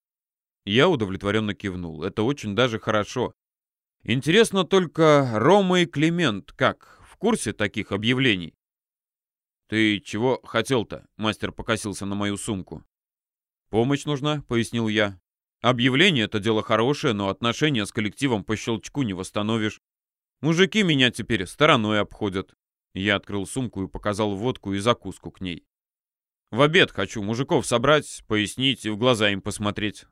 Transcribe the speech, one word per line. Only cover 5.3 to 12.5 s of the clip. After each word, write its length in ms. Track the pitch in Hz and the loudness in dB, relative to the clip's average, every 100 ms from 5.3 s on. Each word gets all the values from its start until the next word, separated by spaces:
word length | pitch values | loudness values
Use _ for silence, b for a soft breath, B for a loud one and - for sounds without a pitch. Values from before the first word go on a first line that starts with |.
Рома 460 | 110 120 202 185 180 | 2 4 6 6 2
и 60 | 170 | 2
Климент 680 | 143 156 170 160 104 - | 0 0 2 0 -2 -8
как, 480 | - 127 98 - - | -2 -2 -2 -12 -20
в 120 | - - | -20 -4
курсе 360 | 202 220 - | -2 0 -2
таких 400 | 98 104 107 95 | -2 -4 -4 -4
объявлений? 600 | 101 107 127 135 98 82 _ _ _ _ _ _ _ _ _ _ _ _ | -2 0 2 2 2 -2 _ _ _ _ _ _ _ _ _ _ _ _
"Ты 320 | 107 110 104 | 0 2 0
чего 400 | - 104 123 120 | -4 -4 -2 -2
хотел-то?" — 600 | - 113 113 131 101 73 - _ | -2 -4 0 -2 -2 -10 -16 _
мастер 360 | 107 101 98 | -4 -4 -8
покосился 540 | - 104 110 107 92 98 | -10 -4 -4 -4 -8 -8
на 80 | |
мою 220 | 101 101 101 | -6 -4 -6
сумку. 480 | - | -6